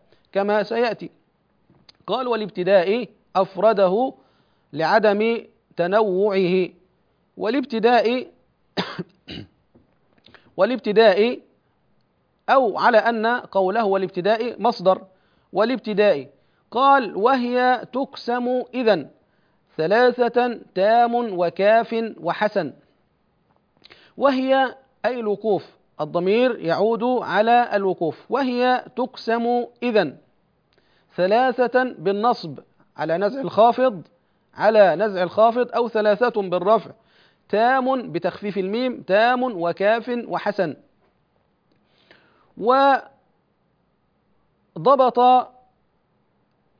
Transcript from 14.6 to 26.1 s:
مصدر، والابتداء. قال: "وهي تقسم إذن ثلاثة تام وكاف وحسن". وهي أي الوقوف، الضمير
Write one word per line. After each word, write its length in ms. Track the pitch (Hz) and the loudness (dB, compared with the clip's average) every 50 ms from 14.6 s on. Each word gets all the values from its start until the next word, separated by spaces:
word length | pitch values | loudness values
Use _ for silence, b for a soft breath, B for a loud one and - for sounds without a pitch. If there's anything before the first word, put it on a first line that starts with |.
مصدر، 400 | 196 240 - - 175 190 185 - - - _ _ _ _ _ _ _ _ - | -2 -2 -2 0 2 2 2 0 -2 -16 _ _ _ _ _ _ _ _ -2
والابتداء. 760 | 180 214 233 262 226 - 214 208 185 208 202 165 139 131 135 _ _ _ _ _ _ _ - | -2 0 0 -2 -4 -4 -4 0 2 4 2 2 0 -4 -12 _ _ _ _ _ _ _ -8
قال: 440 | - 240 269 277 277 277 240 185 - | -2 2 4 4 4 4 2 -2 -4
"وهي 680 | 185 202 247 269 254 240 240 247 247 247 254 254 226 - - - | 0 2 2 2 2 0 -2 0 0 2 2 0 0 -4 -8 -6
تقسم 680 | 254 277 - - - - 240 240 247 240 247 254 254 - - - | -6 -6 -8 -10 -12 -8 -6 -4 -4 -4 -4 -4 -4 -6 -6 -6
إذن 360 | 254 247 220 196 165 127 - _ _ _ _ _ _ _ _ _ _ _ _ _ | -2 2 2 2 2 -2 -10 _ _ _ _ _ _ _ _ _ _ _ _ _
ثلاثة 800 | - 156 165 202 233 247 247 240 247 240 233 233 240 247 247 226 - - _ - | -4 -2 0 2 4 4 2 2 0 -2 0 0 0 -2 -2 -4 -8 -12 _ -4
تام 400 | 180 190 214 226 240 240 240 233 | 0 2 4 4 4 4 2 0
وكاف 960 | 240 240 226 185 175 175 170 165 - 190 208 220 233 226 - 240 226 226 214 - - | -2 -4 -4 -4 -2 -2 -2 -2 0 2 4 4 2 2 0 -4 -6 -6 -6 -8 -8
وحسن". 540 | 156 170 160 - 214 208 - 196 165 127 - _ _ _ _ _ _ _ _ _ _ _ _ _ _ _ _ _ _ _ _ _ b b b b b b b | -8 -6 -4 -2 -2 -2 -2 -4 -6 -6 -8 _ _ _ _ _ _ _ _ _ _ _ _ _ _ _ _ _ _ _ _ _ b b b b b b b
وهي 580 | b 240 285 262 262 262 262 262 269 262 240 - - _ _ _ _ - | b 0 0 2 0 0 0 2 0 0 -2 -4 -12 _ _ _ _ -6
أي 140 | 220 254 247 | -6 -4 -4
الوقوف، 580 | 226 208 202 196 208 220 196 160 - - _ _ _ _ _ - | -4 -4 -4 -4 -2 -2 -2 -2 -4 -8 _ _ _ _ _ -10
الضمير 580 | 151 151 | -8 -6